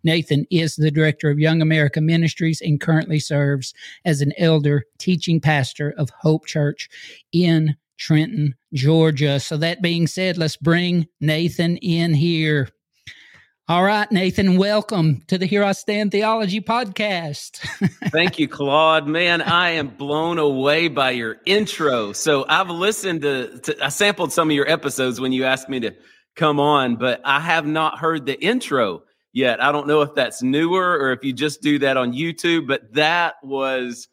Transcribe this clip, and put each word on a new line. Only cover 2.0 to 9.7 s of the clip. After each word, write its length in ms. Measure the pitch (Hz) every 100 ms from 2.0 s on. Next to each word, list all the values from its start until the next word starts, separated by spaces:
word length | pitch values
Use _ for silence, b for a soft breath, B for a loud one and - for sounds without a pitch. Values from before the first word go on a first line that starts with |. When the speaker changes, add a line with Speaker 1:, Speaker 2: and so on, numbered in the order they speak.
Speaker 1:
Ministries 580 | 156 165 165 - 165 156
and 200 | - 147
currently 380 | - 160 180 151
serves 540 | - 143 143 139 123 B B B
as 160 | 175 143
an 120 | 143 -
elder 480 | 170 156 143 143 - _
teaching 420 | - 175 - 165
pastor 540 | 151 147 123 - 147 -
of 140 | 135
Hope 340 | - 160 156
Church 460 | - 156 147 - - B B B _
in 440 | 170 175 165 156 143 _ -
Trenton, 600 | - 156 160 - 147 127 _
Georgia. 680 | 147 135 160 160 143 147 139
So 160 | - 151
that 240 | 165